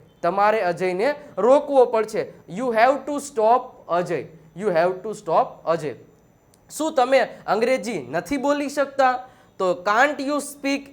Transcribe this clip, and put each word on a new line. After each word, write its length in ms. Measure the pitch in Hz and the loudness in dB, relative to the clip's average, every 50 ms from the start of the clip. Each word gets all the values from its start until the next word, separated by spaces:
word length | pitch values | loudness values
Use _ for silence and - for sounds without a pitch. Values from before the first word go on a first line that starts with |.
| - _ _ _ | -18 _ _ _
તમારે 380 | - 170 185 202 202 214 214 226 | -2 -2 0 2 2 2 2 2
અજયને 540 | 190 175 170 151 185 185 180 180 220 285 294 294 - - - 185 | 0 -2 -2 -2 -2 -2 -2 0 -2 -2 -2 -4 -10 -12 -4 0
રોકવો 460 | 190 240 269 294 294 285 285 269 240 | 4 4 4 4 4 2 4 4 4
પડશે. 480 | 233 233 220 214 214 - 180 123 - - - - - 165 | 4 2 0 -2 -2 -4 -6 -6 -6 -10 -18 -18 -14 -10
You 120 | 202 262 | -6 -4
have 280 | 247 226 220 226 262 294 269 - 302 | 0 2 4 4 4 4 2 -2 -6
to 80 | 294 | -6
stop 440 | 285 - - - 220 214 220 247 - - - - - - - | -6 -8 -6 -2 2 4 4 4 2 2 -4 -16 -16 -6 -4
Ajay. 340 | 170 175 180 160 175 135 110 - - - - - - 165 | -2 -2 -2 -2 -4 -6 -6 -8 -14 -20 -20 -20 -12 -6
You 100 | 208 202 | -4 0
have 380 | 175 160 170 185 190 185 - | 2 2 2 0 0 -4 -8
to 40 | 220 | -10
stop 640 | 202 - - 165 160 208 254 - - - - 151 165 | -10 -8 -4 -2 0 0 0 0 -4 -8 -4 -4 -4
Ajay. 200 | 165 151 143 110 - - _ _ _ _ _ _ _ _ _ _ _ _ - | -2 -4 -8 -10 -12 -16 _ _ _ _ _ _ _ _ _ _ _ _ -14
શું 240 | - - 302 320 - | -8 -6 -6 -2 0
તમે 260 | 269 247 262 269 247 214 - - - - | 0 2 4 2 2 2 0 -6 -8 -4
અંગ્રેજી 600 | - 180 214 233 262 262 254 190 226 226 156 127 117 | -2 -2 0 0 0 0 -2 -2 -6 -8 -8 -8 -6
નથી 260 | 143 170 175 - 285 | -6 -6 -4 -4 -4
બોલી 320 | 277 240 285 294 285 294 269 | -2 0 0 0 0 -2 -4
શકતા? 600 | 277 302 277 277 - - 269 254 254 254 - - - _ _ _ _ - | -4 -4 -4 -2 0 2 2 2 2 -2 -6 -14 -20 _ _ _ _ -2
તો 260 | 190 180 175 180 - | 0 0 0 0 0
can't 360 | 202 208 233 269 294 294 - 277 277 | 0 4 4 4 2 2 -2 -4 -4
you 80 | 294 | -4
speak 440 | 277 277 - - - - 277 277 262 - - | -4 -4 -8 -10 -6 -4 -4 -4 -4 -6 -10